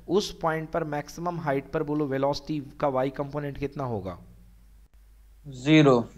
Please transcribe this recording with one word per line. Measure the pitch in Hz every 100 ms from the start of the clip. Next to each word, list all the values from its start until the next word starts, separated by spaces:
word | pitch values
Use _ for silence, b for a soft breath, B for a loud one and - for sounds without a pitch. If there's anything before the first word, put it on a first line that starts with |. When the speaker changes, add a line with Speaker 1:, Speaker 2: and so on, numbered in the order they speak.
| -
Speaker 1:
उस | 180 202 -
पॉइंट | 165 160 156
पर | 143 156
मैक्सिमम | 147 147 - 175 170
हाइट | 151 135 139
पर | 160
बोलो | 147 151 147
वेलोसिटी | 135 139 143 - 151 127 -
का | 147
वाई | 131 139
कंपोनेंट | 143 139 147 143 127
कितना | 139 147 131
होगा? | 110 92 87 - - - - - - - - - - - - 147
Speaker 2:
ज़ीरो। | 127 131 156 139 123 113